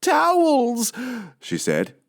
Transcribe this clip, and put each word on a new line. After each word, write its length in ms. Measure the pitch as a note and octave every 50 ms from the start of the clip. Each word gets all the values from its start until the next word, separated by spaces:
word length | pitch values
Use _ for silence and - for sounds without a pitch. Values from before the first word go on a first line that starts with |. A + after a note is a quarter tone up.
towels, 920 | - - F#4 G4+ F#4 E4+ F4 F4+ E4+ D#4+ D4+ C4+ A#3+ A#3 A#3+ A#3 A#3 - - - B3 B3+ B3+ A#3 G#3 F3 C#3+ _
she 180 | _ - - E2
said. 360 | - - D#2+ D2+ F#2 - - _ _